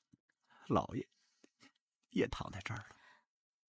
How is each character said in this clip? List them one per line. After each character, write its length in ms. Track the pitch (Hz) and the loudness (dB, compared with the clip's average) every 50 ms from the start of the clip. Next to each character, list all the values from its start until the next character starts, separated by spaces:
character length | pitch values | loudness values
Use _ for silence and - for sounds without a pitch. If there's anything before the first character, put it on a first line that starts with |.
| _ _ - _ _ _ _ _ _ _ - - - | _ _ -20 _ _ _ _ _ _ _ -20 -18 0
老 280 | - 127 95 - - - | 4 4 4 4 4 -4
爷 140 | - - _ _ _ _ _ _ _ - - _ _ - - _ _ _ _ _ _ _ _ | -6 -6 _ _ _ _ _ _ _ -20 -20 _ _ -20 -20 _ _ _ _ _ _ _ _
也 160 | - 185 - | 2 2 2
躺 240 | - - - - - | 2 0 -6 -6 -6
在 100 | 104 98 | -6 -8
这 140 | - - 110 | -6 -4 -6
儿 40 | 110 | -6
了。 180 | - - - - - - - - _ _ _ _ _ _ _ _ _ | -6 -10 -16 -20 -20 -20 -20 -20 _ _ _ _ _ _ _ _ _